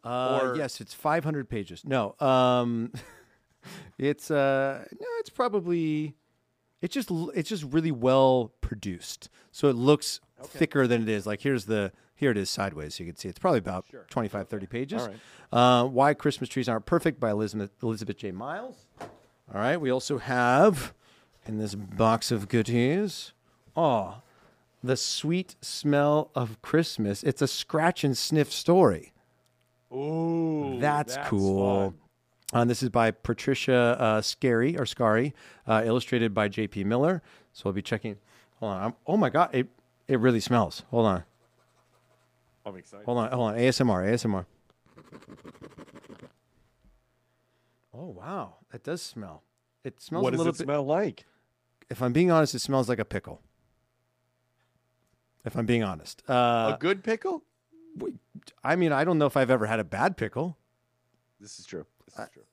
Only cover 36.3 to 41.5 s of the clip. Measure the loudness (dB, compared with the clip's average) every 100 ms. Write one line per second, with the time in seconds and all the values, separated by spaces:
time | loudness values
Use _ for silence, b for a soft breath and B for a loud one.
36.3 | 2 0 0 -6 -2 0 2 2 0 b
37.3 | b b -8 -4 -4 -4 -6 -6 -12 _
38.3 | b b _ -6 -4 -4 -6 -2 2 2
39.3 | 2 2 0 -4 _ _ _ _ 4 4
40.3 | 4 2 2 2 -4 -4 2 2 2 -4
41.3 | _ _